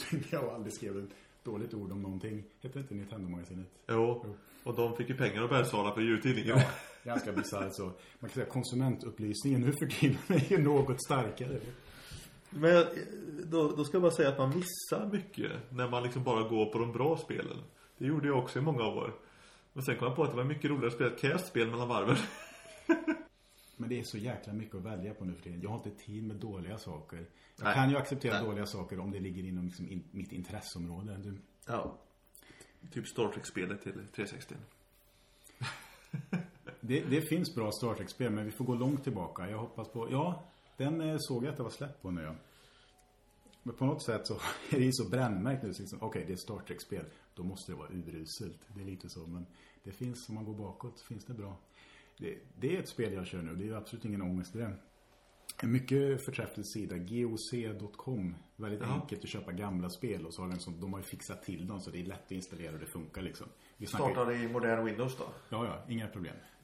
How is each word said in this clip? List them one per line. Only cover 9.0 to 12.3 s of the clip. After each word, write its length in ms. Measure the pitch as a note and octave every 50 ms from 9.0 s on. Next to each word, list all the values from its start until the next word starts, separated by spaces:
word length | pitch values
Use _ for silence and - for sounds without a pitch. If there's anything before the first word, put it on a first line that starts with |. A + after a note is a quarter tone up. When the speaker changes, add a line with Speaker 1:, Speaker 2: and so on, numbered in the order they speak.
| - A#2 G#2 - G#2+ G#2 G#2+ - - C#3 C3+ B2
Speaker 1:
nu 120 | A#2+ C3 D3
för 140 | - D#3+
tiden 320 | C3 - - - C#3 C#3 - -
<laughs> 60 | -
är 220 | F#3+ D#3+ C3 - G3+
ju 60 | F3+
något 460 | D3 C#3+ D3 C#3 C3+ C3 B2 B2+ -
starkare. 560 | - D3+ C3 A#2 G#2 - - B2+ C3+ C#3 - - A#2+ B2+ - - - - - - - - - - -